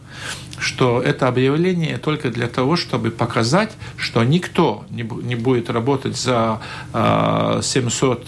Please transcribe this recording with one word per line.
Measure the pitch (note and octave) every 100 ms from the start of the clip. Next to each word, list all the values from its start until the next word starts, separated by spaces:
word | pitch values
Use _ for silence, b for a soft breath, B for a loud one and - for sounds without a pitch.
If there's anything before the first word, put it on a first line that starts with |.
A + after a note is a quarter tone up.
| B B B B B -
что | - - B2+ A#2+
это | C3 C#3+ C3
объявление | B2 C3 D3 F3+ F3 D3+ B2+
только | - G3+ B2+
для | A#2 A#2
того, | C3+ C3 -
чтобы | - B2 A2+
показать, | - C#3 - A2+ E3+ A3 - B -
что | - A#2+
никто | A#2 F3 - - D3+ G#2 -
не | A2
бу-, | A2+ B2
не | A#2+ A#2+
будет | B2 B2 A2+
работать | A#2 A#2+ C#3 A#2 A2+
за, | B2+ A#2+ A2+ A2 B B B
а, | A#2 A2 A2 A2 A2 A2 A2
семьсот, | A2 C#3+ A#2+ - C3+ B2